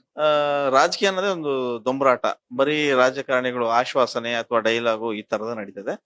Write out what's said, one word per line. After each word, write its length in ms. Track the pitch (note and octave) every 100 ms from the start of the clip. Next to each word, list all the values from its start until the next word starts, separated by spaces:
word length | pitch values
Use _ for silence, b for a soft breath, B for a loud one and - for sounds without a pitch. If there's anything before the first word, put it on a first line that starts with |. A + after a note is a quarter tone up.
| _ -
ಆ, 60 | D3+ D3 D3 C#3+ C#3
ರಾಜಕೀಯ 380 | C3+ E3+ - G3+
ಅನ್ನೋದೇ 200 | F#3+ G3
ಒಂದು 580 | F3+ D3+ C3+ B2 A#2+ A2+
ದೊಂಬರಾಟ. 400 | C3+ C3+ B2 G#2+ - _ B2
ಬರೀ 360 | C#3 D3+ D3
ರಾಜಕಾರಣಿಗಳು 760 | C3 B2+ C3+ C3+ B2+ B2+ B2 A#2
ಆಶ್ವಾಸನೆ 680 | A#2 B2+ C#3 A#2 B2 A#2
ಅಥವಾ 260 | A#2 A2+ A#2
ಡೈಲಾಗು 540 | A2 A#2 A#2 A2 A2+
ಈ 80 | G#2
ತರದ 320 | G#2+ G#2+ A2 A2+
ನಡೀತದೆ. 380 | G2 G2 G#2+ G3+